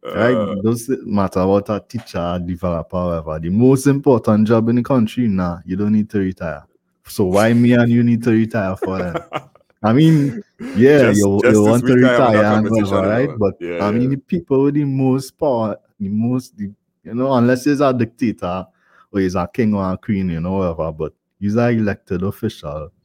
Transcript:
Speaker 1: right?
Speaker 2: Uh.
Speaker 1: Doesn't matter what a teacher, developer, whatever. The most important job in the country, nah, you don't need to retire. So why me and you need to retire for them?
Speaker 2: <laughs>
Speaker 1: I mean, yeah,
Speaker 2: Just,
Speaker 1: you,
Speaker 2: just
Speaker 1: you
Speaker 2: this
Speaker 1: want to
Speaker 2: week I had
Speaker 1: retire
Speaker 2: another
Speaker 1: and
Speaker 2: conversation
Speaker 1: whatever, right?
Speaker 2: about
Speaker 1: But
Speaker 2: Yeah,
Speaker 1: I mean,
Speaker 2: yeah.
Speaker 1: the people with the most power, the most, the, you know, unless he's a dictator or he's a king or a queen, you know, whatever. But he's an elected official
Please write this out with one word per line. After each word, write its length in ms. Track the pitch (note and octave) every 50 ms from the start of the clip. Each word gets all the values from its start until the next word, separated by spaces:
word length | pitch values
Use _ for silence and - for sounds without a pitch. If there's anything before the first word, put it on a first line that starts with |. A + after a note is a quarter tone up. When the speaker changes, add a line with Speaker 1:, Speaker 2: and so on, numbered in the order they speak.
| _
Speaker 1:
right? 320 | A#1+ - E2+ G#2+ A#2+ B2+
Speaker 2:
Uh. 200 | A2+ G#2 E2 D#2+
Speaker 1:
Doesn't 500 | G2 G2 A2+ A#2 A#2 - - C3 - -
matter 400 | F#2 G2 G2+ G2 F#2 - F#2+ F#2
what 240 | F#2+ G2 G2+ G2+ -
a 140 | G#2+ G2 -
teacher, 520 | _ - A2+ - - - F#2+ E2+ F2 F2 F2+ F2
developer, 600 | F2 F2+ F2 - F2+ E2+ E2 E2 - - F2+ F2+
whatever. 340 | F2 E2+ E2 D#2 D#2 D#2 D#2+
The 100 | D#2+ E2+
most 360 | F#2 G#2+ A#2+ C3 C3+ C3 C3
important 640 | C#3 C#3 C#3 C#3 D3 B2+ A2+ - - G#2+ G#2 A2
job 220 | G#2+ A#2 A2+ A2 A#2
in 80 | A#2
the 60 | B2 A#2
country, 440 | - C#3+ B2+ A2+ G#2+ - B2 B2
nah, 320 | A2+ G2 F#2+ F2+ F2 F2 E2 E2
you 100 | F2+ F#2
don't 180 | F#2+ G#2 G#2 G#2+
need 160 | G#2+ G#2 G2+
to 80 | - G#2
retire. 440 | F#2+ F#2+ F#2 _ F#2 D#2+ D2+ D2 - _ _ _ _ _ _ _ _
So 200 | - - - G#2
why 280 | F#2 F#2 G2 G#2+ - A#2+
me 200 | A#2+ A#2+ A#2+ B2
and 180 | A#2+ A#2+ A#2+
you 120 | A#2 A#2+ A#2+
need 200 | A#2+ A#2+ A2 A#2
to 80 | B2
retire 440 | A2 A2 A2+ A2 - A2+ G2 F#2 F#2+
for 220 | - - - -
them? 200 | - F2+ F2 - E3 - -
Speaker 2:
<laughs> 180 | - D#3 - _ _ _ _ _ _ _ -
Speaker 1:
I 100 | G#2+ A2+
mean, 480 | C3+ D#3+ D#3+ D#3+ D3+ C#3+ C#3 A#2 A2 - _ _ _ - - -
yeah, 280 | G2+ A#2+ C3+ D3+ C#3+ B2+ A2 G#2
Speaker 2:
Just, 60 | G#2
Speaker 1:
you, 200 | G2+ G2 G2 G#2 -
Speaker 2:
just 0 |
Speaker 1:
you 80 | B2
Speaker 2:
this 60 | A2 G#2+
Speaker 1:
want 260 | G#2 G#2+ A2+ A#2+ B2
to 80 | B2+ B2+
Speaker 2:
week 100 | B2 B2+
I 40 |
had 60 | B2+ B2
Speaker 1:
retire 120 | A#2+ A#2+ B2
Speaker 2:
another 180 | A2 G#2+ G#2+
Speaker 1:
and 80 | G#2 G#2+ A2 G#2+
Speaker 2:
conversation 280 | G#2+ A2+ A2 G#2 F#2+ G2
Speaker 1:
whatever, 180 | G2 F#2+ G2 G#2+
right? 160 | A#2+ C3+ -
Speaker 2:
about 100 | - G#2+
Speaker 1:
But 140 | G#2 F#2+ F#2 _
Speaker 2:
Yeah, 240 | F2 E2+ F2 E2+ G2
Speaker 1:
I 60 | G#2
mean, 100 | G#2+ A#2
Speaker 2:
yeah. 60 | B2 C3
Speaker 1:
the 80 | C#3
people 460 | C3+ _ _ - F3 E3+ _ C#3 C3+ C#3
with 100 | C#3+ C#3+
the 120 | D3+ D3
most 520 | C#3 C3+ C3+ C3 C3 B2+ C3+ C3 - _
power, 400 | _ E3 D3 B2+ A#2 A2 G#2+ G2+ - _ _ _ _
the 100 | G2+ F#2+
most, 480 | G#2 G#2+ A2+ A#2+ B2+ B2+ B2+ - _
the, 140 | G#2+ G#2 G2 G2+ _ _ _ _ _ _
you 100 | - A2
know, 200 | A#2+ B2+ C3+ C3+
unless 320 | B2 A#2 A#2+ B2+ B2 B2
he's 140 | D3 D3 C3+
a 140 | D3 C3+ B2+
dictator 720 | A#2+ A2+ A2+ _ _ C3 A2+ G2 - - F2+ F2+ F#2 F#2 _ _ _ _ _ _ _ _ _
or 80 | - G2
he's 160 | F#2+ F#2 F2+
a 120 | F#2+ F2 - _
king 220 | - A#2+ G#2+ G#2
or 180 | G2+ F#2+ F#2 F#2
a 40 |
queen, 320 | - - - G#2+ F#2+ F#2+ F#2
you 100 | E2+ D#2+
know, 140 | E2 F2+ F#2+
whatever. 380 | G2 F#2+ F2 E2 D#2+ D#2 E2
But 220 | D#2 D#2 D#2+ D2+ _ _ _ _ _ _
he's 160 | G2 G#2 G#2
an 220 | A#2 A#2+ A#2+ A#2
elected 460 | A2+ A2 G2+ F#2+ - _ _ G2 F2 F#2
official 680 | G2+ - - - G#2 - - - D2+ D2 D2+ D2 D#2 _ _